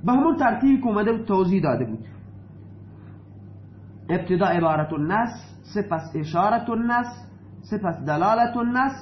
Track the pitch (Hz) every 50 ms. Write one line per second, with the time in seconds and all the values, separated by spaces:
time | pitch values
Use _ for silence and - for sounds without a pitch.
0 | - 190 247 269 285 330 302 - 277 240 220 226 262 277 269 262 254 240 208 202
1 | 208 220 226 220 226 - 202 190 190 175 190 190 151 175 - 120 127 110 110 110
2 | - - - - - - - - - - - - - - - - - - - -
3 | - - - - - - - - - - - - - - - - - - - -
4 | - - 160 180 - - 185 175 196 185 170 175 165 160 156 151 151 156 165 147
5 | 147 156 190 220 240 226 - - - - - - - - - 208 196 - 180 160
6 | 151 - - 165 151 - - 175 190 214 226 233 - - 226 226 233 233 240 240
7 | 240 240 - - - - - - - - - - - - 214 202 196 175 - -
8 | 131 139 151 151 175 202 220 226 240 233 233 240 233 240 240 254 262 277 269 -